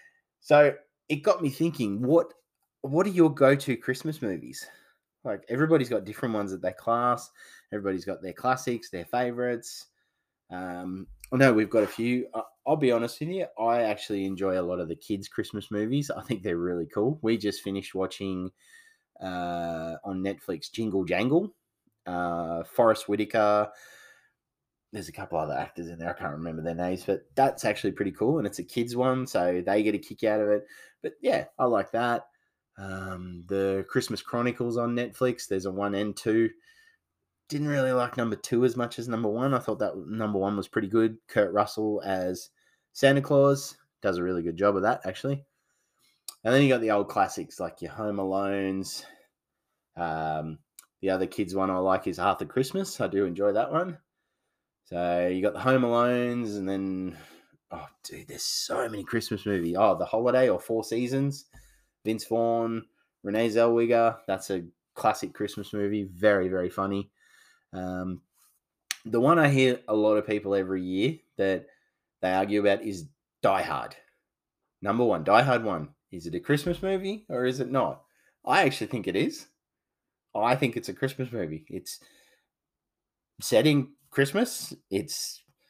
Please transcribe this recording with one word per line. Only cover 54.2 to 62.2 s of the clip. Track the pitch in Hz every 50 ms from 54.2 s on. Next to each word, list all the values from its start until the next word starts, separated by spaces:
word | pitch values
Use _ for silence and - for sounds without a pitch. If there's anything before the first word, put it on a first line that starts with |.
| _ _ _ _ _ _ _ _ _ _ _ _ _
So | - 87 85 87 87 87 87 90 90
you | 92 92
got | 95 104
the | - -
Home | - 131 131 131
Alones, | 123 120 117 120 120 123 123 123 123 123 120 120 117 107 104
and | 104 95 95
then, | 98 95 98 95 95 92 92 90 82 80 - - - - _ _ _ _ _ -
oh, | - - - - _ _ -
dude, | - - - - -
there's | - -
so | - - - - - - - - 123 113
many | 110 101 92
Christmas | - - 113 - - 113 98 -
movies. | 107 101 90 85 85 87 95
Oh, | 110 104 92
The | 82 90
Holiday | - - 113 120 123 123 127 131 120
or | 92 87
Four | - - 113 113 107
Seasons. | - 113 117 123 120 131 135 139 143 139 139 - _ - - - _ _ _ _ _ _ _ -
Vince | 110 110 107